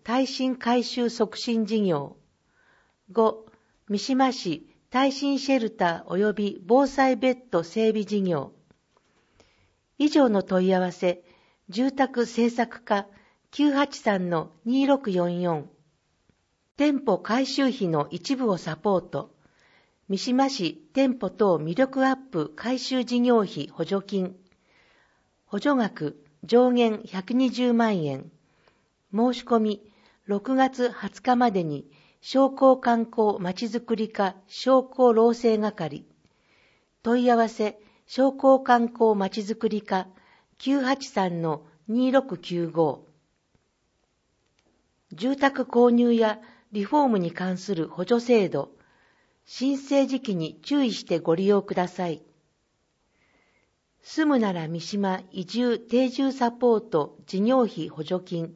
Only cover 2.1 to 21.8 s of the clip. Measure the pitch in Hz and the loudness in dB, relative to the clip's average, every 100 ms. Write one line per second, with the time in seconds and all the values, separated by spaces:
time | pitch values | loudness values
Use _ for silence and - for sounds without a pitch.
2.1 | - _ _ _ _ _ _ _ _ _ | -14 _ _ _ _ _ _ _ _ _
3.1 | 202 220 220 - _ _ _ - 202 - | 0 0 0 -12 _ _ _ -6 -4 0
4.1 | 262 262 254 180 147 - _ _ 247 277 | 2 2 0 -6 -8 -10 _ _ 0 0
5.1 | 269 285 269 277 269 220 - 175 165 - | 0 -2 -2 0 0 0 -2 -2 -2 -4
6.1 | 180 214 208 202 - 175 254 277 277 262 | -2 0 0 -4 -4 2 2 4 2 2
7.1 | 247 254 247 - 170 170 220 220 214 196 | 2 0 -2 -2 -4 -2 0 0 0 -2
8.1 | 208 190 151 135 _ _ _ _ _ _ | -2 0 -2 -4 _ _ _ _ _ _
9.1 | _ _ _ _ _ _ _ _ - 294 | _ _ _ _ _ _ _ _ -2 2
10.1 | 302 254 196 190 185 185 185 180 - 180 | 4 4 2 0 0 2 2 0 -2 -2
11.1 | 175 _ _ _ _ - 190 269 269 262 | -2 _ _ _ _ -10 -2 -2 0 -2
12.1 | 247 233 - 233 233 233 - - 202 202 | -2 -4 0 0 0 -4 -6 -4 -2 -4
13.1 | - _ _ _ - 294 277 285 - 226 | -16 _ _ _ 0 2 2 -2 -2 -2
14.1 | 196 180 165 - _ 233 262 277 277 220 | -2 0 -4 -4 _ -4 0 2 0 0
15.1 | 180 175 175 175 156 - _ _ _ _ | -2 0 -2 -2 -2 -6 _ _ _ _
16.1 | _ _ _ _ _ _ - 294 277 - | _ _ _ _ _ _ 0 0 0 0
17.1 | 180 - 240 262 - 262 - 185 156 143 | -2 0 -2 -2 0 -2 0 -2 -2 -2
18.1 | 175 - 262 240 175 165 156 214 185 - | -6 -6 -2 -2 -2 -6 -4 0 0 -2
19.1 | 139 - _ _ _ _ _ _ _ - | -10 -10 _ _ _ _ _ _ _ -8
20.1 | 190 - 247 269 269 160 - _ 262 269 | -6 -2 0 0 -2 -6 -6 _ 0 0
21.1 | 247 190 - 208 160 156 175 | 0 -6 0 2 2 0 0